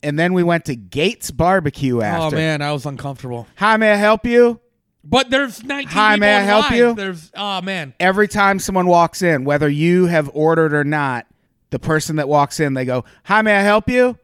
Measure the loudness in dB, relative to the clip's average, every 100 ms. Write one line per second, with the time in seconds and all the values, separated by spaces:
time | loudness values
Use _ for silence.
0 | -4 -2 0 2 0 0 -4 -10 -8 -4
1 | -4 -4 -14 -2 0 0 -2 -4 -4 -2
2 | -2 -4 -4 -2 -2 -4 -4 -6 -8 -10
3 | -12 -12 -12 -12 -14 -4 0 2 2 2
4 | 2 0 2 4 4 2 _ _ _ _
5 | -2 -2 0 -2 -2 -8 -12 -10 -6 2
6 | 2 4 4 2 4 2 2 2 2 2
7 | -6 -10 -14 -10 -6 -6 -6 -8 -8 -2
8 | 0 2 0 2 2 0 -2 0 4 4
9 | 2 0 0 0 0 0 0 0 2 4
10 | 2 0 -2 -2 0 2 2 0 -2 -2
11 | -4 -6 -10 _ _ _ _ -8 -2 -2
12 | -2 -4 0 0 0 -2 -4 -2 -4 -6
13 | -6 _ -2 0 2 2 4 2 2 2
14 | 2 0